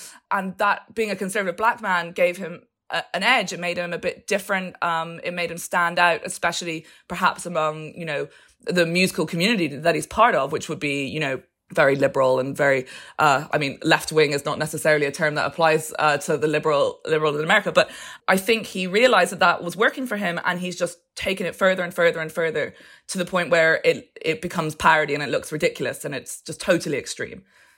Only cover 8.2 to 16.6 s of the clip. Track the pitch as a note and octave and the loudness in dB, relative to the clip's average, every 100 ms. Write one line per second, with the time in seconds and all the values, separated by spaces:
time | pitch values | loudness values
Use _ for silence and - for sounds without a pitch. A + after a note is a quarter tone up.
8.2 | C#3+ - _ _ - F3 E3 F3 F#3 - | -6 -10 _ _ -2 2 2 2 2 0
9.2 | E3 E3+ G3 A3+ D#3 D3 D#3+ D#3 D3 - | -4 0 0 0 -2 0 0 0 -2 4
10.2 | A#3 E3 C#3 D3+ - D3+ D3 C#3+ C3+ D3+ | 4 4 0 -4 -6 -6 -4 -4 -4 -4
11.2 | C#3 C3 - _ _ - C#3+ C#3 C3+ C#3 | -4 -4 -8 _ _ 2 4 4 2 4
12.2 | C3 C3 C3 C3+ C#3 C3+ B2+ - - - | 4 2 0 0 2 2 -2 -12 -16 0
13.2 | D3+ C3+ D3+ D3+ C#3 - D#3 D3 - D#3 | 4 4 2 -2 -2 -2 2 2 2 2
14.2 | D3 C#3+ D3+ - D#3 D#3 D#3+ D3+ C#3+ C#3+ | 2 2 -2 -4 -4 -2 2 2 2 0
15.2 | D3+ D3 - - D#3+ D#3 D#3 - D3+ D3 | -2 0 -2 2 4 4 0 0 2 2
16.2 | - D3+ D#3 D3+ | 0 0 0 0